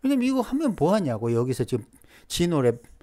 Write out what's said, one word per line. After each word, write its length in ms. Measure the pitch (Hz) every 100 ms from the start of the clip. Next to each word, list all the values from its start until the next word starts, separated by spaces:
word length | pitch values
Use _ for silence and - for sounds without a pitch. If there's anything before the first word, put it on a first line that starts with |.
왜냐면 260 | 262 277 247
이거 140 | 262
하면 340 | 226 277 311 185
뭐 160 | 147
하냐고. 400 | 214 160 113 117
여기서 300 | 117 123 123
지금 220 | 151 127 - - - - -
진월에 460 | - 175 160 123 117 - -